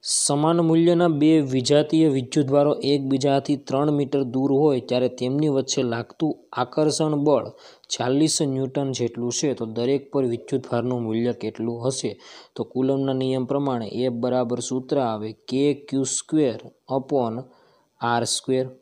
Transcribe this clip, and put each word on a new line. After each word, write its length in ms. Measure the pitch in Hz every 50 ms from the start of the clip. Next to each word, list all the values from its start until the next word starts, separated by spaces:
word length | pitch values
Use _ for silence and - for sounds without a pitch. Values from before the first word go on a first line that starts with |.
| -
સમાન 580 | - - - - - 143 143 147 160 170 170
મૂલ્યના 480 | 170 160 160 165 170 170 175 170 175 170
બે 320 | 160 143 147 156 160 160
વિજાતીય 680 | 147 131 127 131 127 131 143 147 151 151 - 160 160 156
વિદ્યુતભારો 640 | 135 135 123 123 - 156 147 131 139 143 143 147 143
એકબીજાથી 840 | - 120 131 143 143 139 135 135 139 131 143 139 139 135 - 143
ત્રણ 340 | 131 - - 131 135 147 151
મીટર 320 | 151 143 143 139 - 139 135
દૂર 300 | 123 117 131 131 143 139
હોય 280 | 135 151 156 139 127
ત્યારે 280 | 123 - 127 123 123 123
તેમની 400 | 127 - 123 127 131 143 151 156
વચ્ચે 340 | 139 135 127 131 - - 127
લાગતું 520 | 123 113 113 120 - - _ 165 151 - - - _ -
આકર્ષણ 640 | - 127 123 - - 156 156 147 - 160 156 151
બળ 320 | 147 143 151 147 120 101 - - - - - - _ - _
ચાલીસ 540 | - - 117 123 131 143 156 160 - - 160
ન્યૂટન 500 | 139 135 131 135 131 131 147 139 135 131
જેટલું 380 | - 120 117 - 117 120 120
છે, 240 | 120 - - 147 127
તો 120 | - 120
દરેક 440 | 113 110 113 120 123 139 139 135 -
પર 140 | - 143 135
વિદ્યુતભારનું 760 | 123 117 117 - - 139 131 117 - - 120 117 127 127 123 117
મૂલ્ય 300 | 110 110 113 117 120 117
કેટલું 540 | - - 110 107 - 110 117 117 117 117
હશે? 320 | 127 127 - - 113 101 - - - - - - _ _
તો 100 | - 117
કુલમના 480 | - - 127 131 131 135 139 139 135 135
નિયમ 320 | 131 131 131 131 131 127
પ્રમાણે 420 | 120 139 139 143 139 131 117 113
એ 220 | 101 - 110 127 131
બરાબર 520 | 117 117 117 123 123 127 127 113 120 117
સૂત્ર 380 | 123 - 127 120 127 127 147 143
આવે 340 | 135 117 110 107 104 110 107 _ _ -
કે 260 | 131 135 139 147 143
ક્યુ 300 | 143 - - 135 135 135
સ્ક્વેર 540 | 127 - - - - - 156 151 131 110 90 - - _ _ _ - 131
upon 500 | 135 127 131 147 139 123 117 113 117 131 - - _ _ _ _ _ _ _ _ _
આર 240 | - 117 117 117 117
સ્ક્વેર. 460 | 113 - - - - 131 127 131 127 127 -